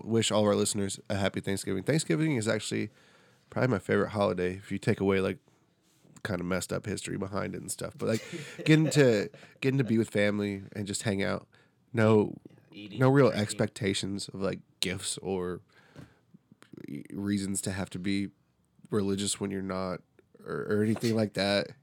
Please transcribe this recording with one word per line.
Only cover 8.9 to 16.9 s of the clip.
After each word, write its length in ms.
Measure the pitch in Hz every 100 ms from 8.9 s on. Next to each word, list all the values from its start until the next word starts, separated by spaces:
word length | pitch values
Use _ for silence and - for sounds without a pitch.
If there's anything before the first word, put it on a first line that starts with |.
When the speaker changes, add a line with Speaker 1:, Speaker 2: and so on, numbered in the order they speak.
Speaker 1:
to, 380 | 135 131 107 87 - - -
getting 180 | 135 135
to 60 |
be 140 | 110 113
with 100 | 110
family 520 | 104 104 104 104 98 98
and 120 | - 101
just 160 | 101
hang 200 | 113 98
out. 240 | 98 95 - _ _ _ _
No, 420 | 113 110 110 101 - - - _
Speaker 2:
Eating, 280 | - 104 -
Speaker 1:
no 120 | 131
real 160 | 139 123
Speaker 2:
drinking. 160 | -
Speaker 1:
expectations 840 | 104 - 107 - 98 98 95 98 -
of, 120 | 95
like, 200 | 95 92 - _
gifts 380 | - 95 - -
or 420 | 90 95 90 87 - _ - - - _ _ - _ _ - - -